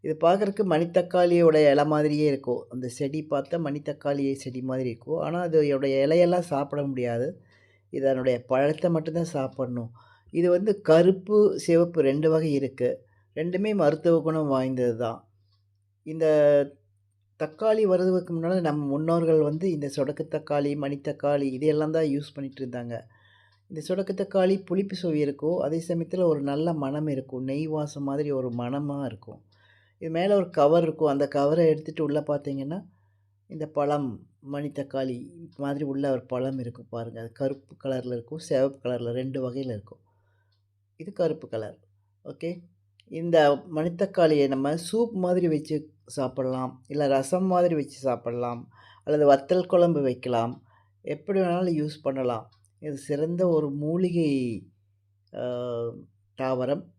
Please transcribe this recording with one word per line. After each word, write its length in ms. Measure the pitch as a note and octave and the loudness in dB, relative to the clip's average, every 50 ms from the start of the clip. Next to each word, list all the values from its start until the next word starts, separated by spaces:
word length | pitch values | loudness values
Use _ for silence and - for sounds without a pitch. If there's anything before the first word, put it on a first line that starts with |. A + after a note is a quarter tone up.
இது 160 | - D#3 D#3 D#3 | -4 -6 -4 2
பார்க்கறதுக்கு 420 | - E3 F3+ G3 G#3+ G3 G3 - G#3+ F#3 | 4 4 4 4 2 -2 0 -2 0 2
மணித்தக்காளியோட 1000 | E3 D#3 E3+ E3+ E3+ F#3 F3 F3 - F3+ F3+ F3 F3 F3 E3+ E3 D#3 D#3 D3+ D3 | 2 2 2 2 2 0 0 2 2 4 4 6 6 6 8 8 8 8 8 8
இலை 140 | C#3 D3 D3 | 6 6 4
மாதிரியே 400 | D3+ D3+ D3+ D3+ D3+ D3 D3+ D3+ | 4 2 2 2 2 2 2 2
இருக்கும். 400 | D3+ C#3 C3+ C#3 - B2 A#2+ - _ | 2 2 0 -2 -4 -4 -4 -6 _
அந்த 180 | A#2+ B2+ B2+ | -12 -10 -8
செடி 400 | B2 A#2 - D3 C3+ C#3+ D#3+ D#3 - | -8 -6 -6 -6 -4 -4 -6 -6 -4
பார்த்தா 280 | - C#3 C#3 - - | -4 -4 -4 -4 -4
மணித்தக்காளி 760 | E3+ E3 C#3+ C#3+ D3 D3 - C#3+ - - D3 C#3+ C#3+ C#3 C3+ C3+ | -4 -4 -4 -6 -6 -6 -8 -10 -6 -4 -4 -2 0 0 -2 -2
செடி 280 | C3+ - C3 B2 C3 | -4 -8 -10 -10 -8
மாதிரி 280 | B2+ C3 B2+ C3 C3 B2 | -6 -6 -4 -4 -4 -4
இருக்கும். 300 | A2+ - - - D#3 E3+ | -6 -8 -8 -6 -6 -4
ஆனா, 260 | D#3 D3 E3 F3 F3+ | -4 -4 -4 -4 -4
அதோட 400 | F3 D#3+ D#3+ D3+ C#3+ C#3 C3+ C#3 | 2 2 4 4 4 2 0 0
இலையெல்லாம் 540 | C#3 C3+ C3+ C#3 D3 D#3+ F3 F3 F3 F3 F3+ | 0 2 2 2 4 6 6 6 4 4 0
சாப்பிட 440 | E3+ - D3+ C3+ C#3+ C#3 - D3 C#3+ | 0 -2 -2 -2 -2 -2 -4 -4 -4
முடியாது. 580 | C#3 C3+ B2+ B2 A#2+ A#2 A#2 B2 D3+ F#3+ - _ _ _ _ _ _ _ _ _ _ | -4 -4 -4 -2 -2 -2 -2 -2 -4 -6 -12 _ _ _ _ _ _ _ _ _ _
இதனுடைய 560 | - - C3+ C3+ C3+ C3 B2+ C3 B2 A#2+ B2 | -6 0 2 2 2 2 2 0 0 0 -2
பழத்தை 460 | - C3 C3 C#3 C#3+ D3+ D3+ - F3+ | -2 0 2 2 2 0 0 0 0
மட்டும்தான் 340 | E3+ D#3+ D#3 E3 D#3 E3+ E3 | 0 0 -2 -2 -4 -4 -4
சாப்பிடணும். 640 | E3 - C#3+ C3 C3 - - C3 B2 B2 A#2+ A#2 A#2 - - _ _ _ _ _ _ | -4 -4 -4 -4 -4 -4 -6 -6 -6 -4 -8 -8 -10 -14 -20 _ _ _ _ _ _
இது 200 | - E3 E3+ F3+ | -2 0 2 4
வந்து 320 | F3+ F3+ G3 G#3+ G3 G3+ | 4 4 2 0 -2 -2
கருப்பு, 800 | - - D#3 E3 F3 F#3 F#3+ F#3+ - - G#3 G#3 G#3 G#3 - - | 4 6 6 8 8 6 4 2 -2 0 4 4 4 4 2 0
சிவப்பு 420 | - - E3+ E3 E3+ E3+ F3 E3+ | 0 2 4 4 4 4 2 2
ரெண்டு 280 | C#3+ C3+ C3+ D3 D3+ D#3+ | 2 2 2 2 2 2
வகை 220 | D#3+ D#3+ D#3+ D#3+ | 2 2 2 2
இருக்கு. 540 | C#3+ C#3 C#3 B2+ C3+ - B2 B2 - - _ _ _ _ _ _ _ | 0 0 -2 -4 -4 -2 -2 -2 -2 -4 _ _ _ _ _ _ _
ரெண்டுமே 400 | C#3+ D#3+ F3 F3+ F3+ G3+ G#3+ G#3+ | -6 -2 -2 0 0 0 0 0
மருத்துவ 460 | G3+ E3 C#3+ D#3+ D#3 - F3 E3+ E3 | 2 2 2 2 2 2 4 4 4
குணம் 260 | C#3+ D#3+ D#3+ D#3+ D#3 | 2 0 0 0 0
வாய்ந்தது 500 | C#3+ C#3 C3 C3 C3 C3 B2+ B2 A#2+ A#2 | 0 0 0 0 0 -2 0 0 0 0
தான். 320 | A2 A#2+ A2+ A2+ - _ _ _ _ _ _ _ _ _ _ _ _ _ _ _ _ _ | 0 -4 -4 -4 -8 _ _ _ _ _ _ _ _ _ _ _ _ _ _ _ _ _
இந்த 220 | D#3 D#3 D#3+ D#3+ D#3 D3+ D3+ D3 D3 D3 C#3+ C#3+ C#3 - _ _ _ _ _ _ _ _ _ _ _ _ _ | -12 -4 0 2 4 6 6 6 6 6 4 2 0 -6 _ _ _ _ _ _ _ _ _ _ _ _ _
தக்காளி 420 | D#3 D3+ - - A3 A3 G#3+ A3 | -8 -8 -6 -2 0 0 2 2
வருவதற்கு 600 | A3 F#3+ F#3 F3 F#3 F#3 F#3 F#3 F3+ - E3+ E3 | 4 2 4 2 2 2 2 0 -2 -2 -6 -4
முன்னால 200 | E3 E3+ F#3 F#3 | -2 0 0 0
நம்ம 240 | E3+ D#3 D3 D3+ D3 | 0 0 -2 -2 -2
முன்னோர்கள் 560 | C#3 C#3 C#3+ D#3 D#3+ E3 E3+ E3 D#3+ D#3+ D#3 | -2 -2 -2 0 0 0 2 2 4 4 4
வந்து 300 | D3+ D3 D3 D#3+ F3+ G3 | 4 2 0 -2 -2 -2
இந்த 200 | E3+ D3 C#3+ C#3 - | -2 -2 -4 -6 -2
சொடக்கு 300 | - C#3 C3 D3 - D#3 D#3 | -2 -2 -2 -2 -6 -6 -6
தக்காளி, 480 | - D#3 D#3 - D3 D3 C#3+ C#3+ C#3+ | -6 -8 -4 -2 -2 -2 0 -2 -2
மணித்தக்காளி 640 | D3 C#3+ C#3 C#3+ C#3+ C#3+ D3+ C#3+ D3 - C#3+ D3 C#3+ | -4 -4 -6 -6 -6 -6 -8 -8 -2 -2 0 0 0
இதையெல்லாம் 500 | C#3 C3+ C3 B2+ C#3+ D#3 D3+ D3+ D#3 D#3 | 0 -2 -4 0 0 2 2 2 0 0
தான் 120 | D#3 D#3+ D#3+ | 0 0 0
யூஸ் 300 | D3+ C3+ C#3+ C#3+ - - | 0 0 -2 -4 -8 -12
பண்ணிட்டு 320 | C#3+ C#3 C3+ C3 - C3+ | -12 -12 -12 -8 -10 -10
இருந்தாங்க. 360 | B2 B2 B2 A#2+ A#2+ A#2 A2+ - _ _ _ _ _ _ _ _ _ _ _ _ | -8 -8 -8 -8 -8 -10 -10 -12 _ _ _ _ _ _ _ _ _ _ _ _
இந்த 140 | _ F#3+ D#3 D#3 | _ -14 -12 -6
சொடக்கு 280 | - F#3 F#3 F#3+ F#3+ F#3+ | -4 -4 -4 -2 -4 -4
தக்காளி 500 | F#3+ G3 G3 - G3 F#3 F#3 F#3+ G3 F#3+ | -6 -6 -2 0 2 4 4 2 0 -2
புளிப்பு 300 | - F3+ F#3+ G3+ G3 F#3+ | -4 -2 -2 -2 -4 -6
சுவை 240 | F3+ F#3 F3 D#3 D3+ | -6 -4 -2 0 0
இருக்கும். 380 | D3 C#3 C#3 C#3+ - D#3 F3 | 0 0 -2 -2 -2 -2 0
அதே 260 | F3+ - C#3+ D#3 E3 E3 | 0 0 -2 -2 -4 -4
சமயத்துல 360 | E3+ F3 E3 E3 D#3+ - F#3 F3+ | -4 -4 -4 -4 -4 -2 0 2
ஒரு 180 | E3+ D#3 C#3+ | 2 2 0
நல்ல 320 | C#3 C#3 C#3 D3 D#3+ E3+ E3 | 0 -4 -2 -2 -2 -2 -2
மணம் 340 | D3+ C#3+ C3+ C#3 D3+ D#3 | -2 -4 -4 -4 -4 -2
இருக்கும். 360 | D#3 C#3+ C3 C3 - - B2+ C3 | -2 -4 -4 -6 -8 -10 -8 -6
நெய் 240 | C3 C3+ C#3+ D#3+ | -6 -4 -4 -4
வாசம் 360 | D#3 D#3 D#3 D3+ D3 - D3 C#3+ | -4 -4 -4 -6 -6 -8 -8 -6
மாதிரி 280 | C#3 C#3 C#3+ D3+ D3 | -6 -4 -4 -2 -2
ஒரு 180 | C#3+ C3 B2+ B2+ | -2 -2 -4 -4
மணமா 560 | A#2 A#2+ A#2+ B2 C3 C#3+ D3 C#3+ C#3+ C#3 C#3 | -4 -6 -6 -4 -4 -4 -4 -6 -6 -6 -6
இருக்கும். 360 | B2 - - - - - - _ _ _ _ _ _ _ _ _ _ _ | -8 -8 -12 -18 -20 -20 -20 _ _ _ _ _ _ _ _ _ _ _
இது 140 | _ - D#3+ | _ -10 -6
மேல 240 | D#3+ E3 F3+ G3 G#3 | -2 -2 0 2 2
ஒரு 140 | G3+ F#3 F3 | 2 2 0
கவர் 340 | - D#3 C#3+ D3 D#3+ E3+ E3 | 2 4 4 6 6 6 4
இருக்கும். 240 | D#3+ D#3 - D#3 | 2 -2 0 0
அந்த 200 | D3+ C#3 C#3 C#3+ | 0 2 2 0
கவரை 400 | C#3 - D3 C#3 C#3+ D#3 E3+ E3+ | 0 0 0 2 2 4 4 4
எடுத்துட்டு 360 | D#3+ D#3 D3+ D3+ - D3+ - D#3+ | 4 2 0 -4 -10 -6 -4 -4
உள்ள 160 | C#3+ C#3+ D3+ | -2 -2 -4
பார்த்தீங்கன்னா, 640 | D3 - D3 C#3+ C#3+ C#3+ C#3 C#3 C3+ C#3 D#3+ G3 - - _ _ _ _ _ _ _ _ _ _ _ | -2 -2 -4 -4 -4 -6 -8 -6 -6 -8 -8 -10 -10 -14 _ _ _ _ _ _ _ _ _ _ _
இந்த 180 | _ - D#3+ D3+ | _ -12 -10 -10
பழம், 600 | D3+ D#3 D3+ C#3+ C#3+ D3 D3 C#3+ B2+ G#2+ - - _ _ _ _ C3+ | -6 -2 -2 0 0 0 0 -2 -4 -8 -10 -14 _ _ _ _ -10
மணித்தக்காளி 800 | C#3+ C#3+ D3 C#3+ C#3+ D3 C#3 C#3 - C3+ C3 C3 B2+ A#2+ - - - - E3+ E3 - | -10 -8 -8 -8 -8 -8 -10 -6 -6 -6 -4 -4 -6 -8 -12 -16 -18 -20 -20 -20 -12
மாதிரி 280 | - C#3 C#3+ C#3+ C#3+ D3+ | -8 -6 -6 -4 -4 -4
உள்ள 280 | C#3 C3+ C#3 C#3 C#3 | -6 -4 -4 -2 -2
ஒரு 140 | C3 B2 - | -2 -2 -4
பழம் 340 | - B2+ B2 B2+ C3+ C3+ C3 | -6 -6 -4 -4 -4 -4 -6
இருக்கும் 280 | B2 A#2+ - - A#2 _ | -8 -10 -12 -14 -18 _
பாருங்க. 300 | - A2+ A#2 A#2 A2 A2+ | -10 -10 -10 -10 -12 -14
அது 120 | A#2 A#2 | -14 -16
கருப்பு 440 | - - C#3 C3+ C#3 C3+ _ _ - _ _ | -10 -6 -4 -4 -4 -6 _ _ -20 _ _
கலர்ல 300 | C3+ C3 C3 B2 B2 B2 | -6 -6 -6 -6 -6 -8
இருக்கும், 240 | A#2 A#2 - D#3 | -8 -8 -10 -14
சிவப்பு 520 | D#3+ E3 - D#3 C3 C3+ C#3 C3+ - _ B2 | -14 -6 -2 0 2 2 0 -2 -4 _ -6
கலர்ல 220 | B2 A#2+ A#2+ A#2 | -4 -4 -4 -4
ரெண்டு 380 | A#2 B2+ C3 C3+ C3 C#3 C3 B2 | -4 -4 -6 -6 -6 -6 -6 -6
வகையில 160 | A#2+ C3+ C3+ | -6 -6 -6
இருக்கும். 340 | B2+ A#2 G2+ G2 - - _ _ _ _ _ _ _ _ _ _ _ _ _ _ _ _ _ _ _ _ | -6 -8 -8 -10 -16 -20 _ _ _ _ _ _ _ _ _ _ _ _ _ _ _ _ _ _ _ _
இது 180 | _ D#3+ F#3 G3 | _ -16 -16 -4
கருப்பு 340 | - F3+ D#3+ D3+ - - | -2 0 0 0 -4 -8
கலர். 320 | - - A2 G#2+ G2 - _ _ _ _ _ _ _ _ _ _ | -10 -8 -8 -8 -8 -12 _ _ _ _ _ _ _ _ _ _
ஓகே. 340 | - C#3 _ - E3 F3 F3 E3+ _ _ _ _ _ _ _ _ | -18 -14 _ -8 -8 -8 -8 -14 _ _ _ _ _ _ _ _
இந்த 560 | _ C#3+ D#3+ E3 F3 E3+ E3 D3+ C#3+ C#3+ C3+ - F#3+ E3 | _ -10 -8 -2 4 6 6 6 6 4 2 -2 -8 -6
மணித்தக்காளியை 720 | D#3 D#3 F3 E3+ E3+ G3+ G3 G3+ F#3 E3+ D#3+ D#3 D3 C#3+ | -4 -4 -4 -2 -2 -4 -2 2 4 4 6 6 4 4
நம்ம 280 | C3+ C3+ C3 C3+ C#3+ D3+ | 2 2 0 0 -2 -2
சூப் 360 | E3+ E3+ - - A3 A#3+ A#3 | -2 -4 -4 -2 0 -2 0
மாதிரி 360 | - F#3 F#3 F3+ F3+ F#3 F3+ | -2 -2 0 0 2 2 2
வச்சு 440 | E3+ D#3 D3 D3+ - D#3 D3 D3+ - _ _ _ | 2 0 0 -2 -4 -6 -6 -6 -8 _ _ _
சாப்பிடலாம், 800 | - - - C3 B2 - - C3 C3 C3 C3 B2+ B2+ B2+ - _ | -12 -6 -4 -4 -4 -4 -4 -4 -4 -4 -4 -6 -8 -10 -12 _
இல்ல 200 | _ C#3+ D3 D3 | _ -4 -2 0
ரசம் 380 | C#3 C#3 C3+ C3+ C#3 - F3+ F#3 | 2 2 2 2 0 -2 0 0
மாதிரி 300 | F#3 F#3 F3+ F3 F3+ E3+ | 2 2 2 2 2 2
வச்சு 240 | D3+ C#3 - - - | 0 -4 -6 -10 -6
சாப்பிடலாம், 720 | C3 C3 A#2+ A#2 - A#2+ A#2+ A#2+ B2 A#2+ A#2+ A#2 - - _ - - - - _ _ | -2 -2 -2 -2 -4 -6 -6 -4 -4 -6 -6 -8 -12 -18 _ -20 -20 -20 -20 _ _
அல்லது 240 | - D3+ D3+ D3+ | -2 2 4 8
வத்தல் 380 | C#3+ C#3 C#3 - - F3+ F#3 F3 | 6 6 6 4 0 0 0 0
குழம்பு 360 | F3+ - F3 F3 E3+ E3+ D3 | 2 4 4 4 4 4 2
வைக்கலாம். 600 | C#3 C3 B2 B2 - B2+ B2 A#2 A#2 A#2+ C3 - _ _ _ _ _ _ _ _ | 0 0 -2 -4 -4 -2 0 0 0 -2 -6 -10 _ _ _ _ _ _ _ _
எப்படி 380 | _ - D3 D3 - - G3 G3 | _ -10 -10 -10 -6 -4 0 0
வேணாலும் 440 | F#3 F3 E3+ F3+ F#3 F3+ E3 D3+ D3 | 0 0 0 0 0 -2 -2 -2 -2
யூஸ் 180 | D3+ D3 - | -4 -6 -6
பண்ணலாம். 500 | - C#3 C3+ C3+ C3 B2 A#2+ A2 A2 - _ _ _ _ _ _ | -6 -4 -4 -2 -2 -2 -2 -4 -8 -12 _ _ _ _ _ _
இது 180 | - D3+ C#3+ | -12 -10 -10
சிறந்த 500 | C3+ - - D3 C#3 D3+ D#3+ F3 F3 F#3 F3+ | -10 -6 -6 -4 -2 -2 -4 0 0 2 2
ஒரு 220 | E3 D#3 D3+ C#3+ | 2 2 0 -2
மூலிகை, 920 | C#3 D3 D3 D3+ E3 F3+ F#3+ F3+ E3 E3+ E3 D3 C#3 C3+ B2+ A#2+ A2+ F2+ - - _ _ _ _ _ _ _ _ _ _ _ _ - | -4 -4 -4 -2 0 0 0 0 2 0 2 2 2 0 0 -2 -6 -8 -10 -16 _ _ _ _ _ _ _ _ _ _ _ _ -10
அ, 80 | - B2 B2 B2 B2 B2 B2 A#2+ A#2 A#2 A#2 A2+ - - _ _ _ _ _ _ | -8 -6 -6 -6 -6 -6 -6 -4 -4 -6 -6 -8 -10 -18 _ _ _ _ _ _
தாவரம். 460 | - C3 C3 C3 B2+ B2+ B2 C#3+ - F#3+ - _ | -8 -4 -4 -2 -2 -2 -2 -4 -4 -6 -14 _